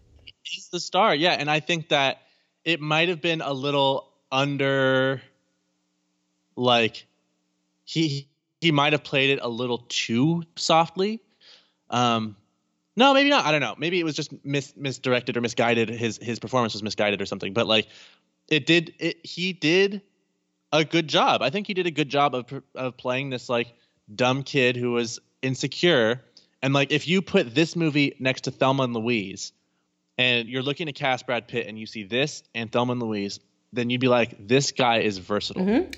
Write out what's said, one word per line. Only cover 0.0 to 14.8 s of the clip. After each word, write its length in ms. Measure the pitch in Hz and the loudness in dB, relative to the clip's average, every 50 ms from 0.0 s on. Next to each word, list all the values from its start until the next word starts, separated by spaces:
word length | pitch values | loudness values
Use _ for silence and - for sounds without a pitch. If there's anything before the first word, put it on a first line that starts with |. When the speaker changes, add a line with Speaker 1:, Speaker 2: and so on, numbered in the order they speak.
| _ _ _ - _ - - _ | _ _ _ -20 _ -20 -20 _
Speaker 1:
He's 260 | - - - - - - | -14 -14 -14 -14 -12 -10
the 120 | 180 175 | -10 -10
star, 340 | - - - 185 214 214 160 | -6 -2 2 4 4 4 4
yeah. 180 | 143 165 180 | 4 2 2
And 180 | 147 113 143 147 | 2 0 0 0
I 100 | 151 156 | 0 0
think 300 | - - 175 165 151 - | 0 -2 -2 -2 0 0
that 280 | 156 143 135 131 - - _ _ _ _ _ _ _ _ - | 2 2 2 2 0 -4 _ _ _ _ _ _ _ _ -4
it 160 | 165 170 147 | -4 -2 -2
might 300 | 147 151 151 160 170 180 | -2 0 0 2 2 0
have 100 | 180 151 | -2 -2
been 220 | - 170 165 160 | -2 -2 -2 -2
a 100 | - 139 | -4 -4
little 560 | 143 131 135 143 143 143 135 135 139 - - _ _ _ _ _ | -4 -4 -2 0 2 2 2 2 2 0 -4 _ _ _ _ _
under, 880 | 131 135 139 143 139 135 139 139 139 135 135 131 131 131 131 135 135 131 - - _ _ _ _ _ _ _ _ _ _ _ _ _ _ _ _ _ _ _ _ _ _ _ _ _ | -2 0 0 0 0 0 0 0 2 2 2 2 2 2 2 0 -2 -4 -8 -16 _ _ _ _ _ _ _ _ _ _ _ _ _ _ _ _ _ _ _ _ _ _ _ _ _
like, 480 | 127 123 123 120 117 113 107 - - - _ _ _ _ _ _ _ _ _ _ _ _ _ _ _ _ | -2 2 4 4 4 4 2 -2 -8 -18 _ _ _ _ _ _ _ _ _ _ _ _ _ _ _ _
he, 420 | - - 156 165 151 139 139 - _ _ _ _ _ _ _ | -6 -2 0 0 0 -2 -4 -8 _ _ _ _ _ _ _
he 100 | 165 185 | 0 2
might 220 | 151 143 139 151 151 | 2 2 2 2 0
have 100 | 143 - | -2 -2
played 240 | - 151 135 135 135 | -2 0 2 2 2
it 80 | 139 - | 0 0
a 60 | - 120 | -2 -6
little 360 | 117 113 127 123 120 120 120 - | -4 -4 -4 -4 -4 -6 -6 -8
too 540 | - - - - 113 120 139 160 170 170 165 - _ | -6 -6 -4 0 0 2 2 2 2 -2 -4 -10 _
softly. 640 | - - - 165 160 165 160 - 185 190 214 226 220 - _ _ _ _ - - - _ _ _ _ _ - | -4 0 4 4 4 4 2 0 -2 -2 -2 -4 -6 -10 _ _ _ _ -20 -20 -20 _ _ _ _ _ -4
Um, 440 | 113 120 123 120 117 113 110 107 101 - _ _ _ _ _ _ _ _ _ _ _ | 0 0 2 2 2 0 -2 -6 -10 -14 _ _ _ _ _ _ _ _ _ _ _
no, 160 | 208 254 277 | 4 6 6
maybe 160 | 269 269 277 285 | 6 6 4 4
not. 160 | 285 240 131 | 4 2 2
I 60 | 151 | 2
don't 80 | 156 147 | 2 2
know. 140 | 131 107 98 | 0 -2 -4
Maybe 240 | - 147 170 190 180 | -4 -4 -2 0 0
it 40 | 165 | -2
was 100 | 160 139 | -2 -4
just 160 | - 151 - 139 - - | -4 -6 -8 -10 -12 -6
mis-, 280 | - 143 139 131 - - | -4 -4 -4 -4 -6 -10
misdirected 600 | - | -8